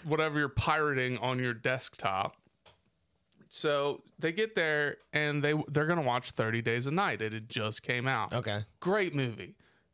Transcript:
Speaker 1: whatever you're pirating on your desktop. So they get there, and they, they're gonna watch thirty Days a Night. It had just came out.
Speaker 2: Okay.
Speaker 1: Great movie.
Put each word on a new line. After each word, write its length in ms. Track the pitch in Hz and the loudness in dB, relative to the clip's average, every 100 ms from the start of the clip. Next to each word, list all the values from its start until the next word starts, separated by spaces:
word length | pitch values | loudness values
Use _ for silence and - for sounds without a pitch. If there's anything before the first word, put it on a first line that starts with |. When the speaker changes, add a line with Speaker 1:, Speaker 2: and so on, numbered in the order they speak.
Speaker 1:
whatever 340 | 156 156 156 147 | 0 2 2 2
you're 120 | 139 | 0
pirating 680 | - - 156 151 131 127 123 | 0 2 2 2 2 0 0
on 200 | 123 127 | 0 0
your 140 | 127 | 0
desktop. 840 | 117 127 131 - - 98 95 98 - _ _ - - _ _ _ _ _ _ - | 0 0 0 -4 -4 -2 0 -2 -6 _ _ -20 -20 _ _ _ _ _ _ -18
So 520 | - 156 143 143 - - - | -6 -2 0 0 -4 -10 -6
they 120 | 165 | -4
get 220 | 170 220 214 | -2 -2 0
there, 420 | 160 151 147 - _ | 2 2 0 -4 _
and 280 | 151 147 147 | -2 0 2
they, 100 | 147 151 147 | 2 2 2
they're 160 | 147 151 | 2 2
gonna 160 | 175 | 2
watch 300 | 131 120 - | 2 0 0
thirty 300 | - 110 117 | -2 0 0
Days 240 | 113 120 131 | 0 0 0
a 60 | |
Night. 300 | 165 196 110 | 0 0 -2
It 100 | 110 | -4
had 140 | 110 110 | -6 -6
just 320 | 120 107 107 | -4 -2 -2
came 240 | - 123 131 | -4 -2 0
out. 260 | 123 101 | 0 0
Speaker 2:
Okay. 320 | 123 113 104 104 _ | -2 -2 -4 -4 _
Speaker 1:
Great 340 | 175 208 185 143 | 0 0 0 0
movie. 400 | 123 104 87 - _ _ _ | -2 -4 -12 -16 _ _ _